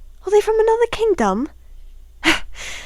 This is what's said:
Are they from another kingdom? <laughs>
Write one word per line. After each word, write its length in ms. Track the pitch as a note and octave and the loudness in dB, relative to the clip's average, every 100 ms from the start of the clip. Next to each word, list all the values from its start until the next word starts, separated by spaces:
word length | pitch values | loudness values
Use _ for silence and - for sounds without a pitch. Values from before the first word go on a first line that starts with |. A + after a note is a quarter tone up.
| - - | -20 -14
Are 60 | - | 0
they 100 | G#4 | 2
from 180 | G#4 A4 | 4 2
another 280 | A4 A4+ A#4 | 4 4 0
kingdom? 580 | - A4+ F#4+ G#3 G3 C#4 - - - - - - - | 0 0 2 2 0 -2 -8 -20 -20 -18 -20 -20 -4
<laughs> 200 | - - - - - - | 0 0 -2 -10 -10 -12